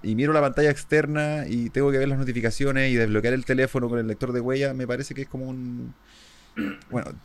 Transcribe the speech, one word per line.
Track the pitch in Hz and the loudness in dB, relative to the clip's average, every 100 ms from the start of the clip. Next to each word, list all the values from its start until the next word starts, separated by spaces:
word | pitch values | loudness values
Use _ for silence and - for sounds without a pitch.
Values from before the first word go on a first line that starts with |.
y | 113 110 | -2 0
miro | 143 | 2
la | 156 | 4
pantalla | 143 139 151 | 2 4 2
externa | 143 - 151 147 151 151 151 135 | 2 2 2 2 -2 -2 -4 -2
y | 117 117 | -2 -2
tengo | 143 139 | 2 2
que | 135 | 2
ver | 139 | 2
las | 135 | 0
notificaciones | 131 120 113 - 139 135 135 | 0 0 0 0 0 2 4
y | 120 | 4
desbloquear | 113 107 117 | 4 4 2
el | 131 120 | 0 2
teléfono | 131 131 135 120 | 2 2 0 0
con | 120 | -2
el | 110 | -2
lector | 107 123 | -4 -2
de | 123 | -2
huella, | 120 135 139 | -2 0 -2
me | 131 123 | -2 -4
parece | 123 139 | -4 -6
que | 135 | -8
es | 135 | -8
como | 131 131 | -8 -8
un, | 131 123 123 123 - _ - - - - - | -8 -8 -8 -10 -14 _ -20 -20 -20 -16 -8
<clears throat> | - - - | -8 -8 -8
bueno, | 123 - - | -8 -8 -14